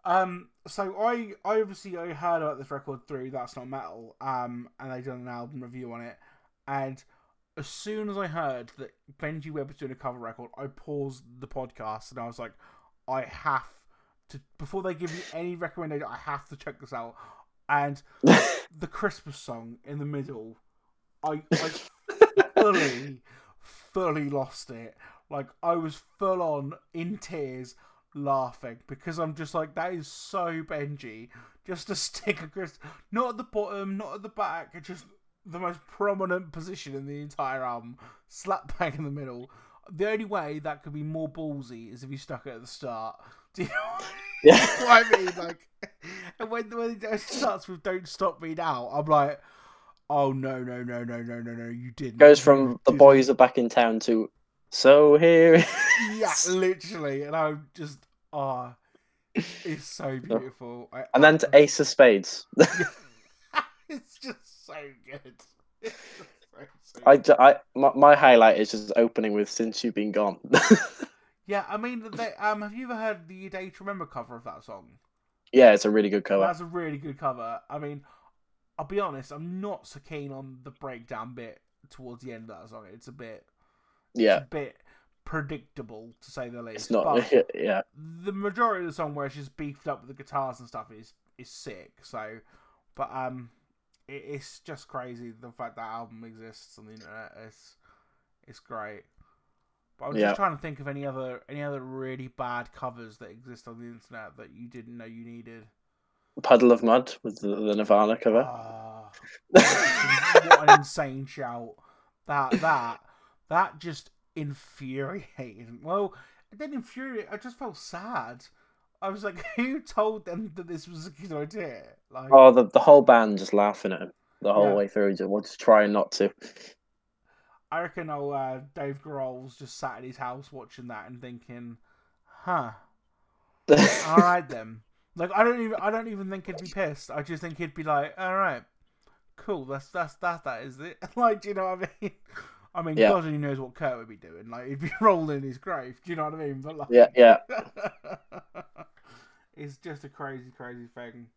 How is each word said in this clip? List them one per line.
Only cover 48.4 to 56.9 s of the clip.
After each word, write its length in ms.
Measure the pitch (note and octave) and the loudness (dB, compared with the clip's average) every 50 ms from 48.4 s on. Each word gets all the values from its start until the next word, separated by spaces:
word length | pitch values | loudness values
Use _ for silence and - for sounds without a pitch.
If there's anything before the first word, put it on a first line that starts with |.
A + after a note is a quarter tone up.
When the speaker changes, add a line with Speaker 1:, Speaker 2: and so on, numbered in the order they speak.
| E3 | -12
Speaker 1:
Me 120 | D#3+ D#3+ | -10 -8
Now," 340 | D#3+ F3 D#3+ C#3+ B2 B2 A#2+ C3 | -6 -4 -4 -4 -4 -6 -6 -4
I'm 120 | D3 D3+ | -4 0
like, 340 | D#3 D3+ D3 C#3 C#3+ D3 - - - - - - - - _ _ _ - _ _ _ | 4 4 4 4 2 -2 -8 -14 -20 -20 -20 -20 -20 -20 _ _ _ -20 _ _ _
"Oh, 220 | C#3+ C#3+ C#3+ C3+ C3+ | 0 2 2 2 0
no, 300 | C3+ C3 C3+ C3 B2+ B2 | -2 -4 -6 -6 -6 -8
no, 200 | B2+ B2 B2 B2 | -8 -8 -10 -8
no, 200 | A#2+ A#2+ A#2+ A#2+ | -8 -8 -8 -8
no, 180 | A#2+ A#2+ A#2 A#2 | -8 -10 -10 -10
no, 180 | A#2 A#2+ A#2+ | -10 -10 -10
no, 120 | A#2 A#2 A#2 | -10 -10 -12
no, 160 | A#2 A#2 A#2 | -12 -12 -12
you 220 | A#2 A#2 B2 B2+ A#2 | -12 -12 -14 -14 -12
didn't. 260 | - D3 B2 G#2+ A#2 | -10 -10 -10 6 12
Speaker 2:
Goes 200 | D3 D3 D3 C#3+ | 12 12 12 12
Speaker 1:
You 40 | - | 10
Speaker 2:
from 240 | D3+ C#3 C3+ C3+ B2+ A#2+ - _ | 6 6 6 6 0 -2 0 _
"The 80 | - D3+ | 2 8
Speaker 1:
didn't." 60 | C#3+ | 12
Speaker 2:
boys 320 | C#3 C#3 C#3 C3+ C3 C3 | 12 12 12 10 8 4
are 40 | C3+ | 6
back 220 | - B2+ B2 - - | 6 6 6 6 0
in 100 | A#2+ A#2 | -2 2
town" 320 | - - A#2+ A2+ A2 A2+ | 4 4 4 4 2 -2
to 300 | - - A#2 A2+ G#2+ - _ _ _ _ _ _ _ _ | 0 0 0 0 0 -4 _ _ _ _ _ _ _ _
"So 460 | - - - C3 C#3 D3 D3+ D3 D3 | -8 2 8 8 10 10 10 8 8
here." 480 | D3+ E3 E3+ E3+ E3 E3 E3+ D#3+ E3 E3+ - | 8 8 8 8 8 10 10 8 8 6 4
<laughs> 40 | - F#5+ G5+ G#5+ A#5 A5+ A#5 - G#3+ | -2 -2 0 2 2 0 0 -4 -4
Speaker 1:
Yeah, 180 | A3 A3 - - - - F3+ | -4 -2 -2 0 -2 -2 -2
literally. 720 | F#3 F#3 F#3+ F#3 F#3+ E3 - E3+ | -2 -2 0 -2 -2 -4 -8 -14